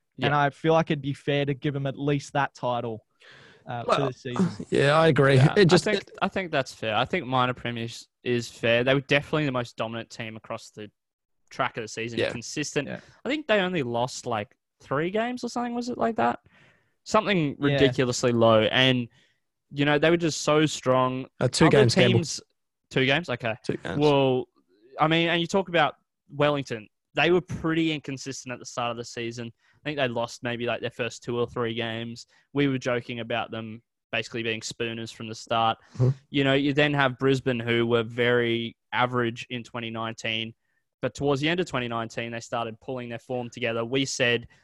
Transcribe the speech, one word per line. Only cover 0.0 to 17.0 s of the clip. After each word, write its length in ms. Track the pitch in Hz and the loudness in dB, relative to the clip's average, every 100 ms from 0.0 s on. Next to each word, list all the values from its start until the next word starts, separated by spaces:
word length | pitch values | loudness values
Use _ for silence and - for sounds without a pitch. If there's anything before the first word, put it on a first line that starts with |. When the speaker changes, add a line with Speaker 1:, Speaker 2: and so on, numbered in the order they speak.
| _ - | _ -4
Speaker 1:
and 100 | 135 | 0
Speaker 2:
Yeah. 80 | 147 | 2
Speaker 1:
I 100 | 143 | 2
feel 240 | - 160 | 0 2
like 160 | 160 165 | 4 2
it'd 120 | 151 | -2
be 120 | 135 | -4
fair 320 | 131 - 143 | -6 -2 0
to 80 | 143 | 0
give 220 | 135 156 | -2 -4
'em 100 | 139 | -4
at 140 | 139 131 | -6 -4
least 340 | 143 143 - | -2 -2 -2
that 220 | 143 139 | -2 -2
title, 500 | - 123 120 120 110 _ _ - - - - - | -2 -4 -4 -4 -10 _ _ -20 -20 -20 -18 -12
uh, 160 | 120 | -6
Speaker 3:
Well, 140 | - 170 | -2 0
Speaker 1:
for 80 | 135 | 0
this 160 | - | -4
season. 240 | 127 123 180 107 | -6 -2 -2 -4
Speaker 3:
<laughs> 120 | - | -2
yeah, 260 | - 139 156 | 2 4 6
I 100 | 160 | 6
agree. 260 | 139 139 | 6 6
Speaker 2:
Yeah, 180 | 131 147 | 8 6
Speaker 3:
It 100 | 208 | 6
just, 220 | 175 180 220 | 6 6 4
Speaker 2:
I 40 | |
think, 120 | 202 - - | -2 -4 -4
I 40 | 196 | -4
think 240 | 202 175 | -2 -2
that's 220 | 151 - | -2 -2
fair. 220 | - 110 | -4 -2
I 100 | 107 | 0
think 220 | 123 185 123 | 0 -4 -2
minor 260 | 131 123 | 0 0
premiers 540 | 120 120 117 113 - - _ | -2 -6 -6 -8 -10 -18 _
is 260 | 120 120 117 | 0 0 -2
fair. 340 | - 117 117 | -2 2 4
They 120 | 127 | 4
were 60 | 139 | 2
definitely 440 | - 143 - 156 | 2 0 0 -2
the 60 | 147 | -2
most 260 | 127 117 - | -4 -6 -6
dominant 320 | 113 113 - | -8 -8 -12
team 260 | - 113 110 | -12 -14 -14
across 340 | - 113 - | -12 -12 -14
the 180 | - 107 _ _ _ _ _ _ | -18 -18 _ _ _ _ _ _
track 260 | - 127 | -4 -2
of 80 | - | -4
the 40 | 107 | -8
season. 300 | - 117 113 | -6 -6 -2
Speaker 3:
Yeah. 140 | - | -2
Speaker 2:
Consistent. 560 | 120 - 151 147 151 135 | -4 -8 -8 -6 -4 -6
Speaker 1:
Yeah. 140 | 120 - _ | -8 -14 _
Speaker 2:
I 40 | - | -6
think 160 | 302 294 | -4 0
they 120 | 208 | 0
only 240 | 180 180 | 0 -2
lost, 420 | 120 117 127 - | -2 -2 -2 -4
like, 300 | 127 110 107 _ _ _ | -6 -6 -6 _ _ _
three 300 | - 139 175 | -6 -4 -2
games 320 | 214 233 247 | -2 -4 -6
or 60 | 240 | -8
something, 260 | 240 240 | -6 -6
was 140 | 240 240 | -6 -6
it 80 | 240 | -2
like 180 | 233 | -2
that? 240 | 226 233 - _ _ _ _ _ _ | 0 -2 -2 _ _ _ _ _ _